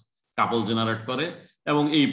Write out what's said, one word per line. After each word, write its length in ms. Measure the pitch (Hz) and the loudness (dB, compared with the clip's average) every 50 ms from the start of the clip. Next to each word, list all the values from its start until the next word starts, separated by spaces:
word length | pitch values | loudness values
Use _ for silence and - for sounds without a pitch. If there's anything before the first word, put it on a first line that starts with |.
| - _ _ _ _ _ - | -20 _ _ _ _ _ -2
couple 280 | - 110 104 117 117 104 | -2 -2 0 0 -2 0
generate 420 | 104 117 113 113 110 113 113 113 | 0 0 0 0 0 -2 -4 -4
করে 240 | 127 127 131 160 175 - - - - _ _ - | -6 -4 -4 -4 -6 -8 -12 -20 -20 _ _ -4
এবং 260 | - 147 147 147 147 156 | 0 2 2 2 2 4
এই 140 | 151 139 - | 4 4 4